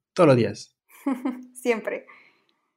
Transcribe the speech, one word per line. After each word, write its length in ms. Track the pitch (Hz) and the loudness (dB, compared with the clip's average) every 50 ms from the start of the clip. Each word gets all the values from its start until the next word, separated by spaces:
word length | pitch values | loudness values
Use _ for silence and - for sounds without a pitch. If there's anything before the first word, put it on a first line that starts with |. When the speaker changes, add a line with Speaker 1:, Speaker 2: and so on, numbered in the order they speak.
| _ _ _ | _ _ _
Speaker 1:
todos 140 | - 175 | 4 6
los 80 | 151 131 | 6 6
días. 420 | 120 110 101 101 - - - _ _ _ _ - - - | 4 4 0 -4 -10 -16 -20 _ _ _ _ -20 -10 -6
Speaker 2:
<laughs> 480 | 277 262 - - 262 247 - - - _ | -6 -6 -4 -6 -8 -8 -8 -16 -20 _
Siempre. 520 | - - 247 233 214 214 - - - - - - _ _ _ _ _ _ _ _ _ _ _ _ | -8 -4 -4 -4 -4 -4 -8 -10 -10 -12 -18 -20 _ _ _ _ _ _ _ _ _ _ _ _